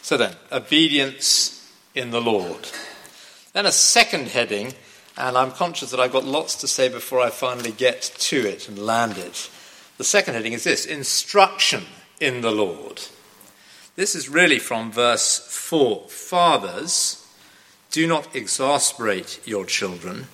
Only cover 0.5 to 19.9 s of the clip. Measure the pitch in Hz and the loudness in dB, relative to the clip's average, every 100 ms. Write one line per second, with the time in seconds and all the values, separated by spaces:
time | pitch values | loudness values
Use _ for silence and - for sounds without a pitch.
0.5 | 135 - 151 160 143 135 131 - - - | -8 2 4 4 2 0 -2 0 2 0
1.5 | - - _ _ 139 120 117 117 104 87 | -6 -20 _ _ -8 -4 0 2 0 -2
2.5 | 78 - - - - - - - - - | -10 -12 -14 -14 -18 -20 -20 -20 -20 -6
3.5 | - 202 - - 233 220 170 113 95 113 | -2 2 4 6 6 4 0 -2 -2 0
4.5 | 104 117 131 - - - - 131 123 131 | -2 -4 -12 -20 -20 -20 -6 0 2 0
5.5 | - 175 165 127 127 127 131 135 147 160 | 0 -4 -4 -4 0 2 2 0 -2 -2
6.5 | - 135 - 131 - - 127 120 - 127 | -6 -4 0 0 0 -2 0 0 0 -4
7.5 | 123 117 107 127 120 - - - 143 104 | -4 -6 2 2 2 -8 -4 -2 0 0
8.5 | 95 - 101 107 113 117 95 90 - - | -4 -12 -8 0 0 0 -4 -10 -12 -12
9.5 | - - - - - - 202 190 117 113 | -18 -20 -20 -20 -6 2 2 2 -4 -6
10.5 | 117 175 135 - 151 131 - - 202 190 | -4 -2 -2 -2 -6 -2 -4 2 4 4
11.5 | - - 120 87 - - _ 147 123 113 | 4 0 0 -8 -20 -20 _ -2 0 0
12.5 | 110 98 82 - - - - - - - | 0 0 -4 -12 -14 -16 -18 -20 -20 -20
13.5 | _ - - - - 190 170 131 151 175 | _ -20 -20 -16 -4 -4 -2 0 4 6
14.5 | 127 - 117 113 110 120 113 - - - | 4 2 -4 -2 2 4 4 0 -2 -4
15.5 | - - 160 127 101 - - - 180 170 | -10 -2 2 4 2 -6 -16 -2 4 4
16.5 | 135 95 - 165 - - - - _ - | 4 0 -8 -4 -2 -2 -4 -18 _ -20
17.5 | - _ _ _ 156 165 160 - 135 104 | -20 _ _ _ -2 2 0 -2 -8 -6
18.5 | - 135 123 - - 113 92 90 - - | 0 2 2 2 0 0 0 -4 -14 -6
19.5 | 104 92 - 98 | -6 -2 -4 -4